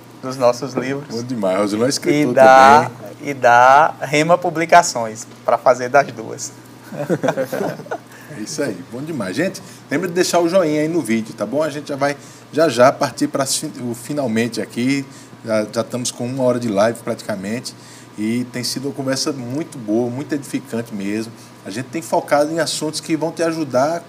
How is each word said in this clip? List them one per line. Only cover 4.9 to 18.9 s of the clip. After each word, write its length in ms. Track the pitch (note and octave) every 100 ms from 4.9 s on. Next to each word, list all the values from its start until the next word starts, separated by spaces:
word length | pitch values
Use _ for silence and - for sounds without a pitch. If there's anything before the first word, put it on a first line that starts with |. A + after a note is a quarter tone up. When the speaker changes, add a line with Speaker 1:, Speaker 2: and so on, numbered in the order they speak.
| B2 A2+ A2 - -
Speaker 1:
pra 140 | - A#2
fazer 320 | C3+ B2 B2
das 180 | C#3 C#3
duas. 400 | A#2 A2+ A2+ - - - - -
<laughs> 420 | D2 D2 - C3 - B2+ - - - - - - - - G#2
Speaker 2:
É 60 |
isso 220 | G#2 -
aí, 120 | C#3 F2+ F2
bom 80 | A#2
demais. 360 | D#3 D3+ F#2+ A2+
Gente, 260 | F#3 - - - -
lembra 160 | C#3+ F3
de 80 | F3
deixar 240 | F3 F3
o 100 | E3+
joinha 320 | F#3+ D#3+ D3+
aí 60 | D#3
no 140 | E3+
vídeo, 340 | A2 A2+ G#2+ -
tá 100 | G#2+
bom? 160 | C3+
A 80 | D#3
gente 200 | C#3+ D3
já 60 | C#3
vai, 220 | C#3+ C#3+ - - -
já 160 | C#3 D#3+
já, 240 | A#2+ B2
partir 360 | - C#3+ - C#3+
pra 180 | C3+ C3+
fi-, 260 | - D#3 C3+
o 140 | B2
finalmente 680 | A#2 - D3 C3 A2 A#2+ A2
aqui. 460 | G2 A#2 B2 C#3 C#3 - - - A#2
Já, 220 | G#2+ G#2
já 100 | A#2
estamos 280 | A2 B2 A#2+
com 160 | - A#2+
uma 160 | C3+
hora 180 | B2+ B2
de 80 | A#2+
live 300 | G2 A2 A2+
praticamente. 720 | - A2+ - G2+ G2 A#2 B2 - - - - -
E 280 | G#2+ A#2+ A#2+
tem 120 | B2+
sido 240 | A#2 C#3
uma 40 | C#3